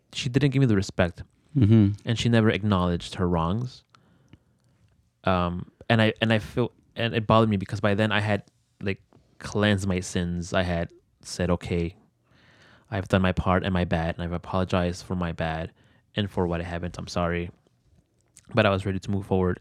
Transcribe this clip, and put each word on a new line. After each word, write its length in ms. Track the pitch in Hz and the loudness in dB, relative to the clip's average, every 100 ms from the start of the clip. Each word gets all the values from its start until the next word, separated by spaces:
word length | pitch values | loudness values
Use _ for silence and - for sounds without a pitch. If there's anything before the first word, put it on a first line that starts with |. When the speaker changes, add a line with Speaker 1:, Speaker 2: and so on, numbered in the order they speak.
| _ | _
Speaker 1:
she 160 | - 131 | -8 -2
didn't 220 | 127 143 | 0 2
give 100 | 131 | 2
me 60 | 131 | 2
the 80 | 101 | 2
respect. 460 | 92 - 87 - - _ _ 143 | 0 0 -2 -4 -16 _ _ 2
Speaker 2:
Mm-hmm. 360 | 104 113 101 104 | 6 8 6 2
Speaker 1:
And 140 | 123 110 | -4 -2
she 100 | 117 | 2
never 200 | 117 110 | 4 4
acknowledged 640 | 95 104 95 90 87 - - | 2 2 2 2 -2 -4 -4
her 120 | 90 | 0
wrongs. 560 | 87 82 107 123 - _ _ _ _ _ - _ _ _ _ _ _ _ _ | 0 0 -2 -6 -12 _ _ _ _ _ -20 _ _ _ _ _ _ _ _
Um, 460 | 92 92 87 90 - - - | -2 0 -2 -4 -10 -10 0
and 140 | 117 | 2
I, 100 | 107 - | 2 2
and 120 | 113 | 0
I 60 | 110 | 0
feel, 340 | - - 117 - _ - | -2 -4 -6 -8 _ -6
and 180 | 113 | -4
it 120 | 110 104 | -2 4
bothered 220 | 110 113 | 4 4
me 80 | 101 | 0
because 240 | 92 101 | -2 -2
by 140 | 104 | 0
then 180 | 101 107 | 2 2
I 80 | 104 | 0
had, 220 | 107 101 - _ _ - | 0 -2 -6 _ _ -10
like, 180 | 101 95 _ _ _ - | -8 -8 _ _ _ -18
cleansed 480 | - 104 104 98 98 | -6 0 2 2 0
my 140 | 90 | -4
sins. 520 | 92 92 87 87 85 | -4 -4 -2 -4 -4
I 100 | 95 | -2
had 260 | 90 85 85 - _ _ | 0 -2 -4 -10 _ _
said, 280 | - - 87 | -12 -4 -2
"Okay, 460 | 87 - 87 85 - _ _ _ _ _ _ - _ _ | -2 -2 -4 -6 -10 _ _ _ _ _ _ -20 _ _
I've 180 | 101 92 | -8 0
done 140 | 95 | 2
my 100 | 92 | 2
part 320 | - 95 92 | 0 0 0
and 80 | 98 | 0
my 120 | 90 | 0
bad, 300 | 87 85 82 82 | 0 0 -2 -4
and 80 | |
I've 80 | 85 | -6
apologized 720 | 85 - 95 90 95 87 90 | -8 -6 -4 -2 0 -2 -4
for 100 | - | -6
my 180 | 90 85 | -4 -4
bad 380 | 82 82 80 82 _ _ _ _ - | -4 -4 -6 -8 _ _ _ _ -6
and 140 | 101 | -4
for 160 | - 87 | -2 -2
what 140 | 85 | -2
happened. 360 | 85 85 90 - | -4 -6 -8 -10
I'm 80 | 87 | -6
sorry." 420 | 90 85 87 87 - _ _ _ _ _ _ _ _ - | -2 -2 -2 -6 -12 _ _ _ _ _ _ _ _ -2
But 120 | 117 107 | 2 4
I 40 | |
was 140 | 98 | 2
ready 140 | 98 95 | -2 -4
to 120 | - | -4
move 160 | 98 - | -6 0
forward, 340 | 95 92 90 | 0 2 -2